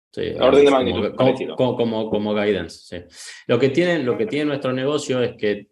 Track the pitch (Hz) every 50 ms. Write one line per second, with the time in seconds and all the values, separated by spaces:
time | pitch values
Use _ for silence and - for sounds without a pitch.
0 | _ _ _ - 98 85 - - 127 127 139 143 143 143 135 131 127 117 - 92
1 | 101 - - - 127 131 127 - - - - - 131 123 117 - 120 113 113 110
2 | 110 107 110 104 104 107 107 104 104 104 101 90 85 82 - - - - - 87
3 | - - - - - - - - - - 123 117 135 131 131 170 175 180 175 160
4 | 131 123 113 107 110 - 139 147 151 151 143 135 143 127 127 131 131 139 151 147
5 | 147 - 127 127 120 120 123 - - 104 101 101 - _